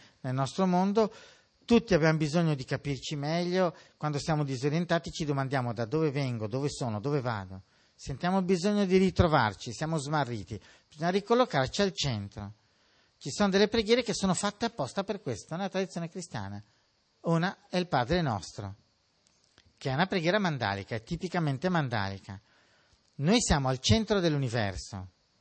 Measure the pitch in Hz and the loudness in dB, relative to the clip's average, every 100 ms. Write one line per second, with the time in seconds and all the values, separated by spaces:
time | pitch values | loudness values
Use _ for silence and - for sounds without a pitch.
0 | - _ 131 131 135 - 190 180 190 202 | -10 _ -6 -2 -2 0 2 2 2 2
1 | 214 - - - _ _ - 233 226 175 | 0 -2 -20 -20 _ _ 4 4 6 4
2 | 160 156 151 160 165 143 127 135 143 135 | 4 4 2 2 2 0 -2 -6 -4 -6
3 | - 151 143 170 175 185 180 - - _ | -6 -6 -4 -2 0 0 0 -2 -20 _
4 | 151 143 - 151 143 131 143 156 170 170 | -4 -4 0 0 0 -2 -2 -2 0 -2
5 | 170 - 147 139 135 139 120 113 113 156 | -2 -6 -2 -2 0 -2 -2 -2 -2 0
6 | 160 135 135 117 104 123 143 - 127 107 | 0 0 -2 -2 -4 -2 -4 -4 -4 -2
7 | 117 143 120 107 92 95 - _ _ _ | -2 -2 -2 -4 -6 -14 -18 _ _ _
8 | - 139 175 190 180 185 185 208 196 185 | -12 -4 0 0 2 2 4 2 6 6
9 | 190 170 180 147 110 98 - 113 156 165 | 6 4 4 6 4 0 -10 -6 -4 -4
10 | 135 156 127 117 92 107 - - _ 151 | -2 -2 0 -4 -8 -12 -12 -20 _ -6
11 | 165 190 196 233 240 151 131 - 202 170 | -2 -2 2 2 4 2 0 0 0 0
12 | 143 110 101 - 101 - _ _ _ _ | -2 -2 -6 -10 -14 -14 _ _ _ _
13 | _ _ 147 - 202 190 208 233 202 240 | _ _ -10 0 2 4 4 2 2 2
14 | 240 180 190 170 208 - 233 - 135 - | 2 -2 0 0 -2 -2 -6 -4 -6 -4
15 | 190 202 - 113 - 165 196 190 190 - | -6 -6 -6 -8 -8 -6 -4 -4 -4 -6
16 | 170 190 170 120 98 101 - _ _ _ | -8 -10 -10 -8 -8 -10 -14 _ _ _
17 | _ _ - 165 175 - _ 180 180 139 | _ _ 0 0 0 -4 _ -4 0 0
18 | 120 180 156 104 - - 101 101 _ _ | 2 0 0 -2 -6 -12 -12 -12 _ _
19 | _ _ _ _ _ _ _ _ 147 131 | _ _ _ _ _ _ _ _ -4 -2
20 | 185 196 160 208 185 139 107 101 98 113 | 0 0 0 2 0 -2 -2 -2 -4 -8
21 | - 170 175 180 151 131 180 175 135 113 | -6 -6 -4 0 0 0 0 0 0 -2
22 | 98 95 - 95 _ _ _ _ _ _ | -2 -6 -12 -16 _ _ _ _ _ _
23 | _ - 143 240 - 160 131 131 - 220 | _ -4 2 2 4 2 2 0 4 2
24 | 214 208 170 147 131 117 101 92 - 98 | 4 2 4 2 0 0 -2 -4 -10 -12
25 | 92 _ _ _ | -14 _ _ _